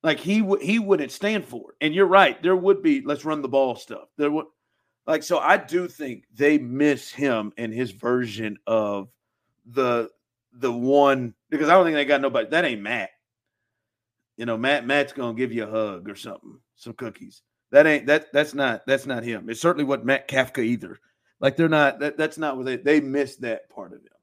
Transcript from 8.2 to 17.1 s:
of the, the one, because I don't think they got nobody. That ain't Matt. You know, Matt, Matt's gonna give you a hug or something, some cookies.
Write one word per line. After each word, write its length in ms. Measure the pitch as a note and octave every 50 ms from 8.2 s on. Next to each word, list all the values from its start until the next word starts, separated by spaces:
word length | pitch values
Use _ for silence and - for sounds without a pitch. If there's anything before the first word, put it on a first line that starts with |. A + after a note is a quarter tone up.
| B2 A2+ G2+ G#2+ A2 G#2+ G#2 - _
of 420 | - A2+ A2 G#2+ G#2 G2+ G2+ G2 - _ _ _ _ _ _ _ _ _ _ _
the, 440 | A#2 A#2 C3+ C3 B2 A#2+ A#2 A2+ A2 _ _ _ _ _ _ _ _ _
the 180 | B2 B2+ B2+
one, 640 | A#2+ A#2+ A#2+ C3 C#3 C#3+ C#3+ C#3 C3+ C3 B2 A#2 - _ _ _
because 200 | - C#3+ D3+ D3
I 40 | F3
don't 120 | F#3+ F3+
think 100 | E3 D#3
they 100 | D3 C#3+
got 160 | C3 D3 C3+
nobody. 280 | C#3 C3+ A#2+ B2 A2 A2
That 160 | C#3 E3 F3
ain't 160 | D3 A#2+ G#2+
Matt. 300 | G2+ G#2+ B2 A#2 F#2+ - _ _ _ _ _ _ _ _ _ _ _ _ _ _ _ _ _ _ _ _ _ _ _ _ _
You 80 | - A#2
know, 120 | A#2 A2+
Matt, 280 | A2 A#2 C3+ D3 C#3+ A#2+
Matt's 280 | A#2+ C#3 C#3+ C#3 C#3+ -
gonna 240 | C#3 B2+ A#2 A2+
give 140 | A2+ B2+ A#2+
you 120 | A2+ A#2 G#2+
a 80 | G#2
hug 380 | A2 A2+ A2 G#2 G2 F2 F2+ G#2
or 60 | G2
something, 440 | - - A#2 G2 - _ - - - _ _ _
some 180 | _ - A#2+ G#2+
cookies. 480 | - B2+ A2+